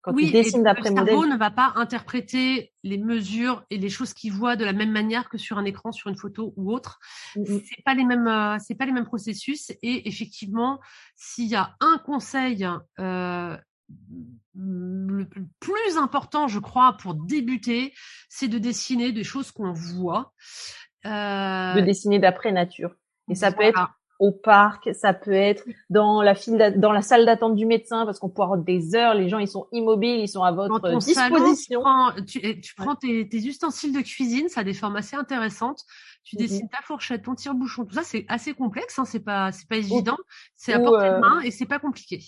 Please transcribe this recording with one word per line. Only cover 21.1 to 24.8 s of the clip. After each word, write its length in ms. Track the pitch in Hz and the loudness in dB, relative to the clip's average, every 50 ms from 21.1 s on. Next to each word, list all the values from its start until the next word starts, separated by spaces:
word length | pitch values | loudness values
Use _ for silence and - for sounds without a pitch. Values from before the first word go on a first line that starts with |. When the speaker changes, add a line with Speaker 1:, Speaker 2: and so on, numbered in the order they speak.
| 214 208 208 202 202 196 196 190 190 185 185 185 185 | -6 -6 -4 -4 -4 -2 -2 -2 -2 -2 -2 2 2
Speaker 1:
De 60 | 202 | 2
dessiner 380 | 185 185 202 196 - 208 202 202 | 4 2 0 0 0 2 4 6
d'après 320 | 196 185 180 180 - 233 | 6 4 4 2 -2 0
nature. 400 | 190 180 175 180 - - 170 175 _ _ _ _ _ _ _ - | 0 0 0 -2 -4 -10 -10 -10 _ _ _ _ _ _ _ -8
Et 60 | 180 | -4
ça 160 | 185 208 196 | 0 0 0
peut 60 | 190 | 2
Speaker 2:
Voilà. 120 | 208 208 220 | 6 4 4
Speaker 1:
être 200 | 226 185 180 - _ _ _ _ _ _ | 6 4 -2 -2 _ _ _ _ _ _
au 120 | 196 202 | 2 2
parc, 580 | 196 - - 220 208 202 208 214 208 - | 2 2 6 8 8 10 8 6 4 -4